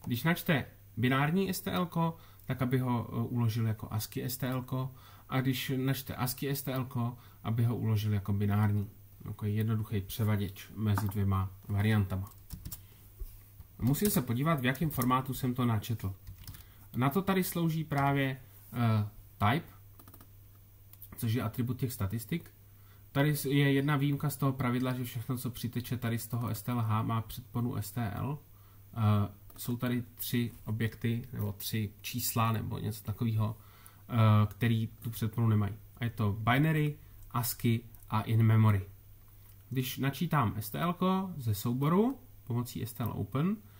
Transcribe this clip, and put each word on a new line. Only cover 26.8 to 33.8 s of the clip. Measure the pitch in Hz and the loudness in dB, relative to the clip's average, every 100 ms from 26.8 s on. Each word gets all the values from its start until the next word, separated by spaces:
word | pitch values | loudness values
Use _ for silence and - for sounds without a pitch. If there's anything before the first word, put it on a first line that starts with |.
H, | 110 110 | 0 0
má | 113 113 | 0 -2
předponu | - - - 120 120 104 | -4 -8 -8 -4 -2 -4
S | 107 | -6
T | 123 110 | -4 -4
L. | 98 117 147 - - - - - | -4 -4 -6 -10 -20 -20 -20 -12
Eh, | 113 107 104 98 - - - | 0 4 4 2 -4 -18 -10
jsou | - 120 | -6 -2
tady | 127 123 117 - | 0 -2 -4 -8
tři | - 123 117 - - | -2 0 -2 -4 -6
objekty, | 110 113 - 117 117 - | -2 -2 -2 -2 -2 -4
nebo | 120 104 | -4 -4
tři | - - 110 101 - | -4 -4 -4 -4 -6
čísla, | - 123 - 117 113 | -8 -6 -2 2 2
nebo | 107 95 - | 2 -2 -4
něco | 107 107 | -4 -6
takového, | - 104 117 110 107 - - - | -6 -4 0 0 0 -2 -12 -20